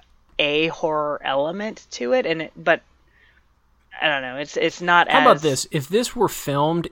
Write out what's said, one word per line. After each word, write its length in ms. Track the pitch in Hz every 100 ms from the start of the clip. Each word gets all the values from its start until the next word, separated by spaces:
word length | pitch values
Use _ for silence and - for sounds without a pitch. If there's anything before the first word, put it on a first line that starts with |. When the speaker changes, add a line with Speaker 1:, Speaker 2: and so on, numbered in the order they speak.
| _ _ _ -
Speaker 1:
a 300 | 147 151 160
horror 520 | 160 165 156 147 143
element 640 | - 139 151 190 214 - -
to 200 | - 240
it, 140 | 254 160
and 160 | 165
it, 100 | 156 -
but 260 | 165 156 - _ _ _ _ _ _ _ _ _ _ -
I 80 | 160
don't 140 | 139
know, 140 | 131 131
it's, 200 | 147 -
it's 240 | 165 -
not 300 | 175 175 165
Speaker 2:
How 100 | 156
about 160 | 151 147
Speaker 1:
as 60 |
Speaker 2:
this? 240 | 156 131 -
If 180 | 156 135
this 260 | 208 240 240
were 120 | 180
filmed, 600 | - - 143 151 170 165